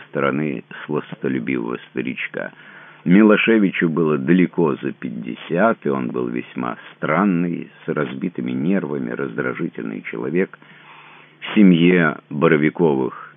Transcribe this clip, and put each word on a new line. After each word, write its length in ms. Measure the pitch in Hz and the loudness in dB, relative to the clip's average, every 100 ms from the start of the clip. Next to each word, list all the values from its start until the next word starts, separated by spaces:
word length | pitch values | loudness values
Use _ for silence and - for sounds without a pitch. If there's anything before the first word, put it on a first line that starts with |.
| - | -8
стороны 520 | 71 69 67 76 60 - - - | -4 -2 -2 -4 -6 -12 -16 -8
сластолюбивого 920 | 73 - - 71 65 65 64 57 60 - | -8 -8 -8 -4 -4 -4 -4 -4 -8 -10
старичка. 640 | - 64 - - - 50 - - - - - | -8 -6 -8 -8 -8 -10 -14 -20 -20 -20 -8
Милошевичу 840 | 80 95 107 104 - 113 98 - 87 | 4 6 8 6 4 4 2 2 -2
было 300 | 78 78 76 | 0 0 0
далеко 580 | 65 92 85 - 80 65 | 2 4 2 2 0 0
за 160 | 69 | -6
пятьдесят, 840 | - 64 60 58 - - 82 113 110 | -8 -10 -10 -10 -12 -6 0 0 0
и 40 | - | -2
он 200 | 67 62 | -4 -4
был 200 | 60 60 | -4 -4
весьма 480 | 60 - 64 62 58 - | -6 -8 -8 -8 -8 -14
странный, 760 | - 78 78 101 85 87 80 71 - | -8 -2 2 2 2 0 -4 -10 -12
с 40 | - | -6
разбитыми 640 | 71 67 65 - - 62 | -4 -4 -4 -8 -6 -6
нервами, 580 | 64 78 98 73 71 60 | -4 -2 -2 -2 -6 -6
раздражительный 920 | 60 67 58 64 60 82 - 55 52 | -6 -6 -6 -6 -6 -8 -8 -10 -10
человек. 560 | - 57 64 85 - - _ - - - - - - _ | -12 -10 -4 -2 -2 -6 _ -20 -20 -20 -20 -20 -20 _
В 140 | - | -2
семье 640 | - 98 85 85 90 78 - - | 6 6 8 6 4 2 -2 -8
Боровиковых 1080 | 73 80 76 76 - 82 67 64 - - | 2 4 4 2 2 2 2 -2 -6 -20